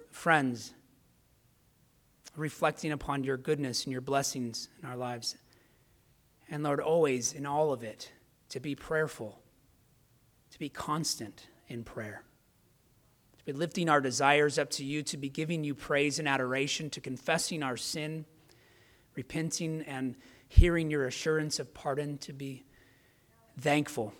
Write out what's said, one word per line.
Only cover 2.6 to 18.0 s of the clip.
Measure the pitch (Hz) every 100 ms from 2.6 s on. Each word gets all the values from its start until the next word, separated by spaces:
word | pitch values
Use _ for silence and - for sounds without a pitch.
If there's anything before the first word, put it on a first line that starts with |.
| 156 151 160
upon | 143 - 139
your | 135 131
goodness | 131 147 135 113
and | -
your | 127
blessings | 131 139 139 135 120 113 - -
in | -
our | 123
lives. | 123 120 117 - _ _ _ _ _ _ _ _ _ _ -
And | 147
Lord, | 147 143
always | 151 170 151 127 117
in | 139
all | 143 147 156
of | 123
it, | 113 101 - - _ _ -
to | 131
be | 147 135
prayerful, | - 160 156 - 107 - _ _ _ _ _ _ _ _ _ _ _
to | -
be | 147
constant | - - 156 151 - 107 - - _ -
in | 120
prayer, | 110 - 107 101 - _ _ _ _ _ _ _ _ _ _ _
to |
be | -
lifting | 139 165 185 165
our | 147
desires | 135 120 139 147 147 151
up | 143
to | -
you, | 139 151
to | 147 143
be | 139
giving | 139 160 165
you | 147
praise | 135 - 143 147 139
and | 151
adoration, | 135 127 131 143 - 151
to | -
confessing | - 127 - 165 - 165
our | 135 120
sin, | - 160